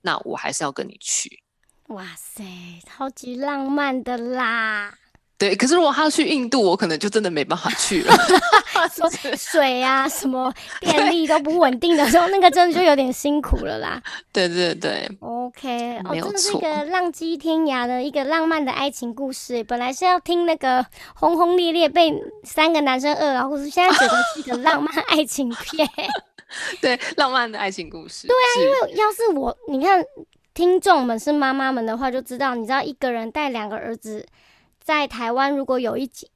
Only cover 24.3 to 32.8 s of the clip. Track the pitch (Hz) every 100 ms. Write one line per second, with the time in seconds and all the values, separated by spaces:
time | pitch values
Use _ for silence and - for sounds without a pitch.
24.3 | 622 - 240 269 302 294 320 - 320 294
25.3 | - 254 233 - 311 302 - - 831 _
26.3 | - - - - - - 247 - - 277
27.3 | 254 240 208 202 190 160 165 160 - -
28.3 | 508 494 480 523 539 587 403 427 415 453
29.3 | 311 254 - 480 269 320 381 508 539 -
30.3 | _ _ - 349 370 392 330 254 226 294
31.3 | 294 269 269 262 262 226 226 262 254 254
32.3 | 247 277 240 220 269